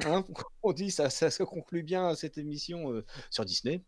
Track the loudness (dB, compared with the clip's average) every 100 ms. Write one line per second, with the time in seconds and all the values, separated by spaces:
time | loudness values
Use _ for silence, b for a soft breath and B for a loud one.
0 | 4 2 2 -6 -10 0 2 2 0 2
1 | 2 4 2 4 -2 -2 -4 -4 0 2
2 | 2 2 -2 -6 -6 -6 -6 -4 -4 -4
3 | -6 B B -4 -2 0 0 -2